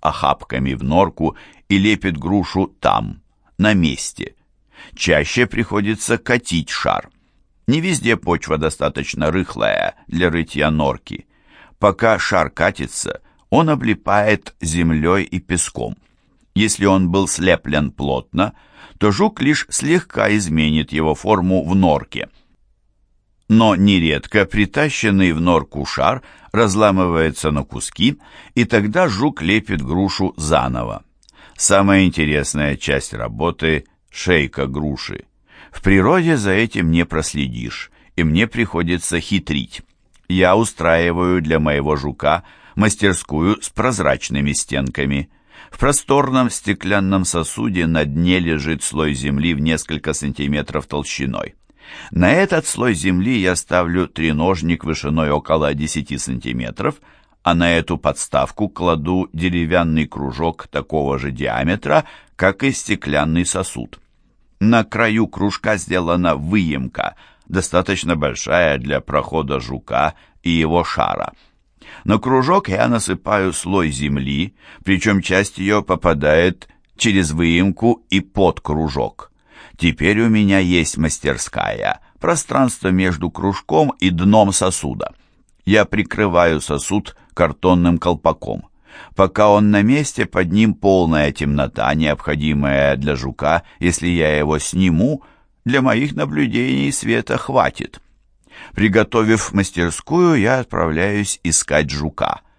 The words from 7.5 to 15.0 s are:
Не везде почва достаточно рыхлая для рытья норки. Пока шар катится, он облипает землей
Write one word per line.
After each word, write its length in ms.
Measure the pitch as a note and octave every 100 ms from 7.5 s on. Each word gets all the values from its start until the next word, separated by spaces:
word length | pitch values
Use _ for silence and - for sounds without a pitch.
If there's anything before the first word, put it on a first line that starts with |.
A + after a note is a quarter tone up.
| _ -
Не 140 | D3+
везде 360 | F3+ D#3+ A2+ G#2+
почва 400 | F2+ E2+ - D#2
достаточно 720 | D#2 - C#2+ C#2+ D2 - D2+
рыхлая 640 | F2+ E2+ G#1+ G#1+ G1+ G1+ - -
для 220 | D#2+ F2
рытья 400 | E2 D#2+ D2 D2+
норки. 560 | D#2 C#2 B1+ - G1+ - _ _ - - _
Пока 400 | G2+ F#2 A2+ G2+
шар 320 | - F#2 C#2+
катится, 720 | - F2 - C2 - - - - _ _
он 200 | C3 D#3+
облипает 840 | D3 A#2+ F#2+ - G2+ G#2+ G2+ - -
землей 640 | D#2+ E2+ E2 D#2+